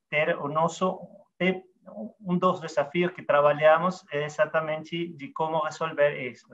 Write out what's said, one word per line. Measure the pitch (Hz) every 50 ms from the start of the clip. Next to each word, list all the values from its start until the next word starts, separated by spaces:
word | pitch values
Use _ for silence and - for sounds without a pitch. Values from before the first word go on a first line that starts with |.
| _ _
ter | 151 151 156 175 - -
o | 147
nosso, | 139 151 160 165 165 - - 185 185 - - - - - - _ _ _
ter | - 175 185 180 - - _ _ _ _ - - 214 214 - - _
um | 208 180 180 175
dos | 185 185 180 165
desafios | 165 160 - 147 139 - - 175 175 170
que | - -
trabalhamos | 123 - 143 147 147 147 143 143 151 156 160 165 175 185 180 - - -
é | 147 143 151
exatamente | 147 147 - 151 156 165 160 156 156 156 156 156 - 170 170 170 175
de | 160 135 139 139
como | - - 160 156 160 160 151
resolver | 147 147 - 165 160 156 143 147 147 151 147 127 123
isso. | 117 - _ _